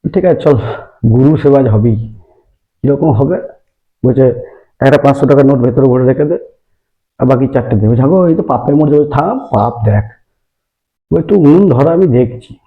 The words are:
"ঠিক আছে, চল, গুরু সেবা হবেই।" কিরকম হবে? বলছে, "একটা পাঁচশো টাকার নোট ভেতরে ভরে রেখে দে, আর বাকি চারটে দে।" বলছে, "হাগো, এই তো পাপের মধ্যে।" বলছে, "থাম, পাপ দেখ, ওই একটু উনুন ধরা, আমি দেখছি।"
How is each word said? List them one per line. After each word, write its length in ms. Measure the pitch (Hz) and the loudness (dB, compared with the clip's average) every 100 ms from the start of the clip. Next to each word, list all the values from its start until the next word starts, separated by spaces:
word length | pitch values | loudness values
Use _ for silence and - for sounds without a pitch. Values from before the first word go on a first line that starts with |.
| - | -4
"ঠিক 120 | 190 | -2
আছে, 160 | 180 - | 0 0
চল, 160 | 156 127 110 - - _ 117 | 0 0 -2 -12 -16 _ 0
গুরু 280 | 117 139 156 | 2 2 2
সেবা 340 | 143 139 131 | 2 2 2
হবেই।" 420 | 107 117 110 113 - _ _ _ _ _ _ | 0 0 -2 -6 -16 _ _ _ _ _ _
কিরকম 300 | 151 139 - | -2 0 0
হবে? 300 | 107 139 185 - - _ _ _ _ | 0 -2 -4 -10 -20 _ _ _ _
বলছে, 220 | 127 127 131 - - - _ _ | -2 2 0 -2 -14 -20 _ _
"একটা 220 | 135 139 | 0 2
পাঁচশো 220 | 139 135 | 0 0
টাকার 200 | 135 139 | 2 2
নোট 140 | 139 139 | 2 2
ভেতরে 260 | 120 120 | 0 0
ভরে 200 | 135 127 | 0 2
রেখে 200 | 127 135 | 0 0
দে, 120 | 151 170 - _ _ _ _ _ _ - | -2 -4 -8 _ _ _ _ _ _ -4
আর 60 | |
বাকি 220 | 127 127 135 | 0 0 0
চারটে 280 | 139 120 | -4 -2
দে।" 140 | 107 107 | -2 0
বলছে, 120 | 117 | 0
"হাগো, 260 | 135 185 180 | 2 2 2
এই 80 | |
তো 80 | 165 | 0
পাপের 320 | - 120 117 | -2 -4 -2
মধ্যে।" 240 | 143 147 147 | 0 2 2
বলছে, 120 | 147 | 0
"থাম, 280 | 135 170 262 | -2 -4 -6
পাপ 340 | - 110 113 113 | -4 -2 -2 -2
দেখ, 180 | 107 104 - - _ _ _ _ _ _ _ _ _ | -2 -2 -4 -16 _ _ _ _ _ _ _ _ _
ওই 80 | 160 | -4
একটু 160 | 165 | 0
উনুন 340 | 196 143 165 196 | 2 4 4 4
ধরা, 220 | 117 143 | 2 0
আমি 160 | 170 185 | 0 2
দেখছি।" 480 | 120 120 - - - | 0 0 -6 -20 -20